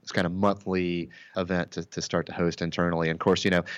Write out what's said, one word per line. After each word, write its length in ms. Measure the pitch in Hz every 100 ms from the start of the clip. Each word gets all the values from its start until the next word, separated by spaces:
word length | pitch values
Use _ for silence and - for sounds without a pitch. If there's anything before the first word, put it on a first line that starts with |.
it's 100 | -
kind 140 | - 90
of 80 |
monthly 760 | 90 101 98 101 92 87 87 82 - - -
event 340 | 90 92 85
to, 140 | - 82
to 160 | -
start 240 | - 87 82
to 60 |
host 300 | - 85 82
internally. 460 | 85 80 87 85 82
And 60 | 80
of 40 |
course, 240 | - 92
you 80 | 101
know, 120 | 90 80